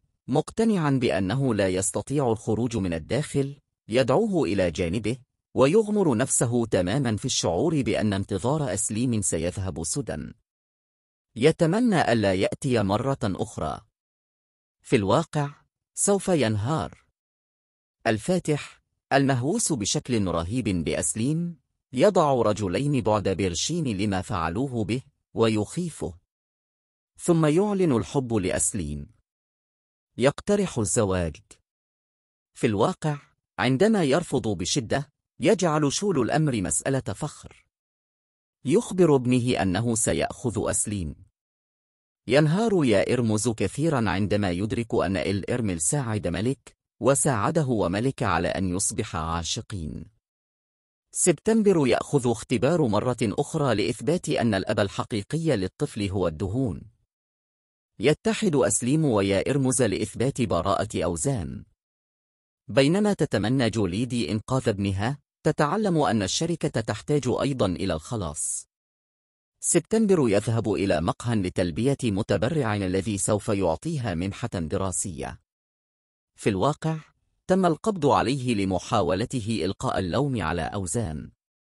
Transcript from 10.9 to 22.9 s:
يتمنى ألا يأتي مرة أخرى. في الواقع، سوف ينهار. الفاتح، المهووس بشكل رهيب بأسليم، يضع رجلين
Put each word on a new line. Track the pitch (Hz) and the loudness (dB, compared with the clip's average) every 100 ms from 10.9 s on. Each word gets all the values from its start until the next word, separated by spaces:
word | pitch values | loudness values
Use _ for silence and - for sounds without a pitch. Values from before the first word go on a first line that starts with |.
| _ _ _ _ - | _ _ _ _ 2
يتمنى | 139 160 160 202 247 170 - | 2 4 2 2 2 2 2
ألا | 117 101 | 2 2
يأتي | 92 101 - 143 117 | 2 0 -2 0 2
مرة | 101 104 123 135 | 2 0 0 -2
أخرى. | 107 90 117 - 76 55 _ _ _ _ _ _ _ _ _ _ | -2 -2 -6 -4 -6 -6 _ _ _ _ _ _ _ _ _ _
في | - 131 | -2 0
الواقع، | 95 127 - 151 143 - _ _ _ | 2 0 0 -4 -6 -8 _ _ _
سوف | - - 202 196 | -4 0 0 2
ينهار. | 170 113 107 113 156 80 - _ _ _ _ _ _ _ _ _ _ 113 | 2 2 0 -2 -2 -4 -10 _ _ _ _ _ _ _ _ _ _ -2
الفاتح، | 110 - 180 - 147 - - _ _ - | -2 0 -2 0 -4 -4 -18 _ _ 0
المهووس | 135 135 131 131 220 - | 2 4 2 0 -2 0
بشكل | 139 101 151 - 117 95 | -2 -2 -2 0 0 0
رهيب | 82 85 123 101 | 0 -2 -2 0
بأسليم، | 90 78 76 - 107 123 160 175 165 _ _ _ | -2 0 -2 -2 -2 -2 -2 -4 -8 _ _ _
يضع | 127 190 190 147 | 2 4 4 4
رجلين | 131 107 107 98 90 143 | 4 2 2 0 0 0